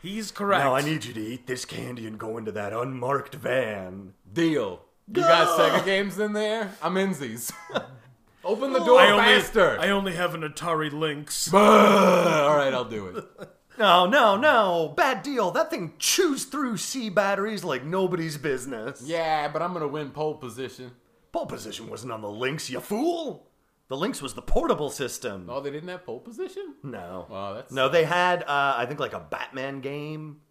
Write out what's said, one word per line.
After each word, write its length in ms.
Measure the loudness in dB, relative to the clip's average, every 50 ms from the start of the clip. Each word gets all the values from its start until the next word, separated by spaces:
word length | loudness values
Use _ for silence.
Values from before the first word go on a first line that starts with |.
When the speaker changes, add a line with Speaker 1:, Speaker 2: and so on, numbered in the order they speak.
Speaker 1:
He's 280 | -12 -10 -10 -8 -10 -10
correct. 320 | -8 -6 0 2 2 4 4
Speaker 2:
Now 100 | 4 2
I 80 | 2
need 220 | 2 0 -2 -2 -4
you 80 | -8 -8
to 60 | -8
eat 260 | -8 -6 -8 -10 -8
this 180 | -8 -8 -8 -8
candy 420 | -10 -10 -10 -8 -8 -10 -10 -10
and 120 | -12 -10 -10
go 200 | -8 -8 -8 -6
into 140 | -8 -6
that 200 | -6 -6 -6 -4
unmarked 600 | -4 -4 -4 -4 -6 -6 -2 -2 -2 -2 -2 -6 -14
van. 760 | -8 -4 -2 0 0 0 -2 -4 -6 -8 -10 -12 -14 -16 -18 -20 _ _ -8
Speaker 3:
Deal. 520 | -2 0 0 2 2 0 -2 -4 -6 -10 -16 _ _ _ _ -4
You 140 | -2 2
got 340 | 4 6 6 6 6 4 4
Speaker 2:
Gah! 220 | 4 4 4 4 2
Speaker 3:
Sega 60 | 0
games 340 | 2 0 0 0 -2 -4 -4
in 140 | -4 -2
there? 400 | -2 -2 -2 -2 -2 -4 -6 -8 -10 -6
I'm 120 | -6 -2 0
insies. 580 | 0 0 0 -2 -4 -6 -10 -8 -10 -10 -12 -12 -14 -16 -8
<laughs> 100 | -8 -8 -8 -8 -18 -20 _ -20 _ _ _ _ _ _ -4
Open 280 | -4 -4 -2 -2 -2
the 80 | 0 0
Speaker 2:
Oh. 60 | 6
Speaker 3:
door 140 | 8 10 10
Speaker 1:
I 100 | 10 10
only, 140 | 8 6 6
Speaker 3:
faster. 540 | 6 6 4 4 2 4 4 4 4 4 2
Speaker 1:
I 80 | 0 2
only 220 | 2 0 0 -4 -4
have 200 | -2 -4 -4 -2
an 80 | -4
Atari 500 | -8 -8 -8 -8 -4 -2 -2 -2 -2 -4
Lynx. 560 | -4 -2 -2 -2 -4 -6 -8 -8 -6 -6 -4 2
Speaker 3:
Bah! 1000 | 6 8 8 10 10 10 10 8 8 8 6 6 6 6 4 4 4 4 4 4
All 80 | 4
right, 160 | 4 4 2
I'll 120 | 0 -2 -4
do 220 | -4 -8 -8 -8 -8
it. 400 | -10 -12 -14 -14 _ -20 -20 -20 _
<laughs> 40 | _ _ _ _ 2
Speaker 2:
No, 280 | 6 8 8 8 8
no, 300 | 6 6 6 6 6 4 4
no. 560 | 4 4 4 4 4 4 2 0 0 -2 0
Bad 260 | 0 2 2 0 -2
deal. 280 | -6 -6 -2 -2 -2 0
That 180 | 0 -2 -2 -2
thing 240 | -4 -8 -8 -8 -8 _
chews 480 | -2 0 2 2 2 2 0 -2 -6
through 320 | -8 -6 -4 -4 -4 -4 -6
C 320 | -6 -6 -6 -6 -6 -2
batteries 520 | 0 0 2 2 0 0 -2 -4 -4 -6
like 220 | -4 -4 -4 -4 -4
nobody's 540 | -4 -2 0 0 0 -2 -2 -4 -6 -6 -6
business. 640 | -4 -4 -4 -4 -4 -8 -10 -8 -8 -10 -10 -12 -10
Speaker 3:
Yeah, 440 | -6 -4 -4 0 0 0 -2 -2 -4
but 120 | -4 -4
I'm 140 | -4 -4 -4
gonna 120 | -4 -6
win 260 | -6 -6 -6 -8 -8
pole 240 | -8 -6 -4 -4 -4
position. 560 | -6 -12 -14 -10 -10 -12 -12 -12 -14 -18 -18 -20 _ _ _ _ _ _ _
Speaker 2:
Pole 140 | -8 -8 -6
position 460 | -6 -10 -12 -12 -12 -14 -14 -12 -12
wasn't 220 | -14 -12 -10 -10
on 100 | -10 -10
the 80 | -10 -10
Lynx, 400 | -8 -4 -4 -4 -4 -6 -8 -8
you 100 | -10 -10
fool! 720 | -6 -6 -4 -2 -2 -2 -2 -4 -6 -10 -10 -12 _ _ _ _ _ _ _ _ _ _
The 80 | -6 -4
Lynx 240 | -4 -4 -4 -6
was 100 | -10 -10
the 80 | -12 -10
portable 480 | 0 2 2 4 4 2 0 0 0 -6
system. 600 | -4 -6 -6 -6 -6 -6 -8 -8 -8 -8 -12 -10
Speaker 3:
Oh, 100 | -10 -8
they 100 | -8 -8
didn't 200 | -10 -10 -12 -12
have 160 | -14 -14 -12
pole 140 | -14 -14 -14
position? 560 | -14 -18 -12 -12 -12 -12 -10 -14 -14 -14 -16 _
Speaker 2:
No. 440 | -14 -14 -14 -12 -14 -12 -12 -14 -14 -12
Speaker 3:
Oh, 240 | -12 -10 -10 -10
that's 180 | -10 -12 -14 -8
Speaker 2:
No, 200 | -2 0 0 2
they 140 | 4 2 2
had, 400 | 2 2 2 2 2 0 -2 -2
uh, 320 | -2 0 0 2 0 0 -2
I 80 | -2
think, 120 | -6 -4 -6
like, 140 | -6 -6
a 80 | -6 -10
Batman 640 | -10 -10 -10 -10 -10 -10 -10 -10 -8 -8 -8 -8
game. 580 | -10 -10 -10 -8 -10 -10 -12 -12 -14 -16 -18 _ _ _